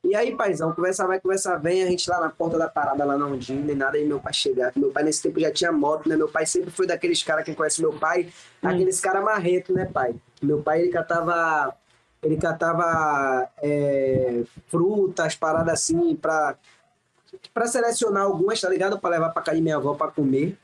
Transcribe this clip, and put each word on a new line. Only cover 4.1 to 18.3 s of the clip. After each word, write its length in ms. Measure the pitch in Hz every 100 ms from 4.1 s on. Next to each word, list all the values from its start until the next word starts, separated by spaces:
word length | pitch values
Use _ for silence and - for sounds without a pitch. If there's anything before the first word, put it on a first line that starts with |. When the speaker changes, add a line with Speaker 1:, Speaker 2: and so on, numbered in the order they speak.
| 139
Speaker 1:
pai 140 | -
chegar. 380 | - 143 127 123 -
Meu 160 | 139
pai 120 | 139
nesse 200 | 156 151
tempo 160 | - 160
já 100 | 156
tinha 200 | 151 170
moto, 360 | 160 143 156 160
né? 80 | 160
Meu 120 | 156
pai 180 | 160 156
sempre 240 | 180 175
foi 160 | - 185
daqueles 380 | 175 175 170
cara, 180 | - 156
quem 140 | 160 151
conhece 260 | 156 151
meu 120 | 160
pai, 340 | 151 160 175 170 - - _
Speaker 2:
Hum. 60 | -
Speaker 1:
aqueles 320 | 180 185 190
cara 200 | 190 190
marrento, 520 | 208 214 175 180 -
né, 120 | 185 185
pai? 220 | 151 127 120 _ _
Meu 180 | 143 147
pai, 200 | 151 160
ele 80 | 175
catava, 840 | 175 160 170 170 170 165 156 139 - _ _ _ _
ele 160 | 156 151
catava, 1120 | 170 160 165 165 170 165 151 143 135 131 131 -
é, 800 | 147 147 143 139 135 131 127 120 120 - -
frutas, 680 | 170 180 208 190 180 160 -
paradas 380 | 160 160 165
assim, 420 | 160 - 165 170 151
pra, 400 | - 160 147 - _ _ _ _ _ _ _ - -
pra 140 | - 233
selecionar 600 | 247 233 233 233 196
algumas, 360 | 196